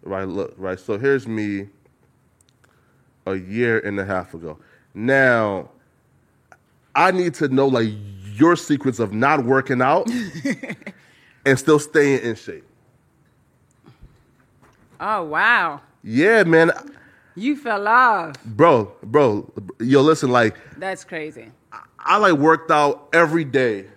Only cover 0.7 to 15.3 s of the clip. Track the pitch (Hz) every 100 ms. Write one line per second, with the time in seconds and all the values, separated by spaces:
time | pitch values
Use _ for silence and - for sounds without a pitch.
0.7 | 95 - 104 135 139 117 113 104 101 101
1.7 | _ _ _ _ _ _ _ _ _ _
2.7 | _ _ _ _ _ - 95 92 107 120
3.7 | 113 101 101 95 95 87 85 82 78 _
4.7 | _ _ 92 113 135 131 120 107 98 -
5.7 | _ _ _ _ _ _ _ _ - _
6.7 | _ _ 135 180 185 175 - 147 131 139
7.7 | 123 113 104 101 98 98 104 160 175 -
8.7 | 147 135 120 110 107 135 151 120 135 131
9.7 | 127 127 165 226 247 208 170 277 247 247
10.7 | - - - _ _ _ _ 139 135 -
11.7 | 151 143 160 143 131 117 110 - 80 _
12.7 | _ _ _ _ _ _ _ _ _ _
13.7 | _ _ _ - _ _ _ _ _ _
14.7 | _ _ _ 185 214 160